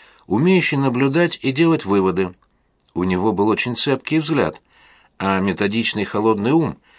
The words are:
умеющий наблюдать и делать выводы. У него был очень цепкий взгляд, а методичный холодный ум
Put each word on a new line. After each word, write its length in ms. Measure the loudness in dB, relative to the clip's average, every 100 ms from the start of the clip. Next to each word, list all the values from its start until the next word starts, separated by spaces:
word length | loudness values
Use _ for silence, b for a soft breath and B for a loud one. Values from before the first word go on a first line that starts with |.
| b b -4
умеющий 520 | 0 4 2 2 0
наблюдать 600 | 0 0 0 2 0 -2
и 100 | -4
делать 340 | 2 2 2 2
выводы. 480 | 2 2 0 -4 -8 _ _ _ _ _
У 100 | -4
него 280 | -2 0 0
был 160 | 0 0
очень 280 | 0 -4 -4
цепкий 440 | -2 -2 -2 -2
взгляд, 420 | 0 0 -2 -4 b b b b b -6
а 200 | -2 0
методичный 640 | 0 0 -2 -2 -2 -4 -4
холодный 460 | 0 0 2 2
ум 260 | 2 0 -6 b